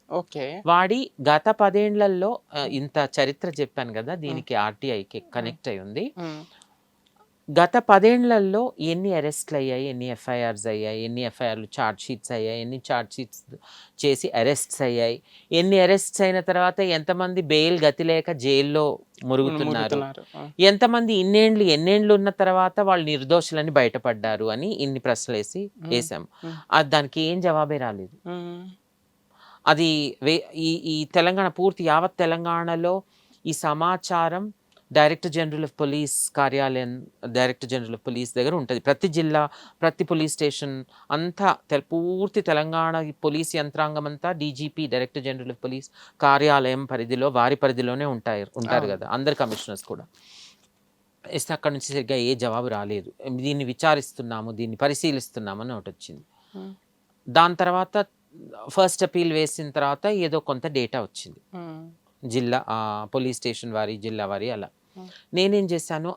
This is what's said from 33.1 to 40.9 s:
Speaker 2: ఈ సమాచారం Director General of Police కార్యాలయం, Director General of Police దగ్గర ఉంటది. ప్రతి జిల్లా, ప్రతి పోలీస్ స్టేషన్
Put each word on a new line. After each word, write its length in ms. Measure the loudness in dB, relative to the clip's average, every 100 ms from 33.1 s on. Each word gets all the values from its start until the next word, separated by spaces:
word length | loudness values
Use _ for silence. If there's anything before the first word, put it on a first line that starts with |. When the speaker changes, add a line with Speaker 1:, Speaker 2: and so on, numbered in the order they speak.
| _ _ _ -6
Speaker 2:
ఈ 60 |
సమాచారం 1000 | -4 -2 0 0 0 -2 0 0 -2 -8 -12 _ _ _
Director 400 | 6 6 4 -2
General 300 | -2 -2 -2
of 80 | -6 -4
Police 480 | -2 -2 -2 -4 -4 0
కార్యాలయం, 720 | 2 2 0 -2 -4 -8 -14 _ -4
Director 440 | 2 2 0 -6
General 220 | -6 -6
of 60 | -8 -8
Police 240 | -6 -4 -2
దగ్గర 180 | 0
ఉంటది. 260 | 0 -2 0
ప్రతి 280 | 2 2 0
జిల్లా, 400 | 0 2 2 0 -4 -20 _
ప్రతి 240 | 0 0
పోలీస్ 280 | 0 0 0
స్టేషన్ 520 | 0 -2 -2 -6 -8 -12